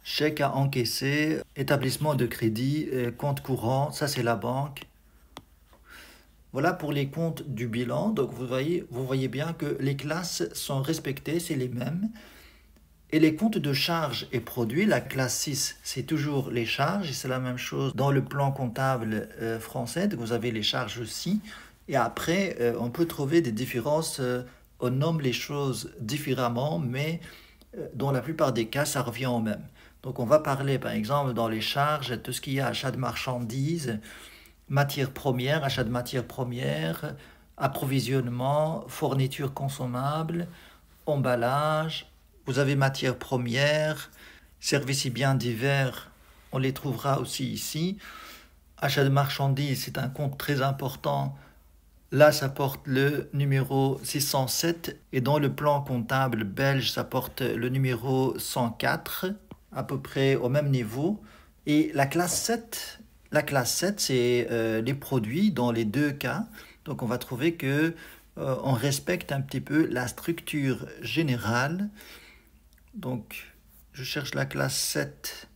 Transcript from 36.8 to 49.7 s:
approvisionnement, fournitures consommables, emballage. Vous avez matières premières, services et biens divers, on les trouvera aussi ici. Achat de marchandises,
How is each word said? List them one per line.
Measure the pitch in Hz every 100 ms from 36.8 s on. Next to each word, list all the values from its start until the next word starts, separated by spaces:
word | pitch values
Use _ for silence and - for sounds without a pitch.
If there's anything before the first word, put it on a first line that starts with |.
| 160 160 151 139 - - - -
approvisionnement, | 139 - 135 135 113 135 123 123 131 147 156 165 -
fournitures | - 147 135 131 - 139
consommables, | 139 139 135 127 123 139 151 160 170 175 - - - - - -
emballage. | 143 131 123 120 139 151 156 160 156 - - _ - -
Vous | 127
avez | 143 139
matières | 135 135 135 120
premières, | - 127 120 123 143 151 156 151 - - - - - -
services | - 143 127 135 135
et |
biens | 113 139 135
divers, | 120 110 135 139 131 113 - - - - -
on | 135
les | 131
trouvera | 131 139 110 143 135
aussi | 117 - 127
ici. | 107 - 151 175 202 - - - - - - _ -
Achat | 143 143 139
de |
marchandises, | 135 139 - 139 135 143